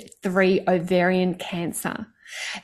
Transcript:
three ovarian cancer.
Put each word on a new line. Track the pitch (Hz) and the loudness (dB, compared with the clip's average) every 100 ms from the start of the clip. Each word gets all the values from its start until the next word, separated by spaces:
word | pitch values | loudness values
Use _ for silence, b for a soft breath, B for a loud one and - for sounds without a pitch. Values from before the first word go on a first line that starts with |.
| - - | -8 -8
three | 202 185 185 190 - | -2 2 4 4 2
ovarian | 185 175 185 175 185 180 | 0 2 2 4 2 0
cancer. | 170 - 175 170 - - - - B B B B 208 | -2 -6 -6 -6 -6 -6 -8 -12 B B B B -10